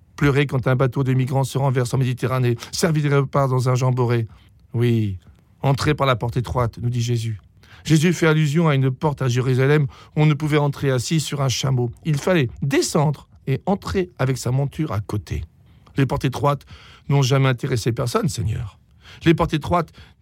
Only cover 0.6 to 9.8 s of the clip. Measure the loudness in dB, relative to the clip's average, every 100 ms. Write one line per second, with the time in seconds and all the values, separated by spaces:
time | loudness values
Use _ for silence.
0.6 | 0 0 0 0 0 0 0 -2 -2 -2
1.6 | 0 0 0 -2 -2 -2 -2 0 0 -2
2.6 | -6 -2 0 2 2 0 0 0 0 0
3.6 | 0 0 0 0 2 0 -2 -10 -20 -20
4.6 | _ -2 2 2 0 -4 -12 -20 _ _
5.6 | -2 0 0 0 0 0 -2 -4 -4 -2
6.6 | -2 -4 -4 -2 -2 -2 -4 -8 -14 _
7.6 | -20 -8 0 2 4 2 2 2 2 2
8.6 | 2 2 0 0 -2 -2 0 0 0 2
9.6 | 4 2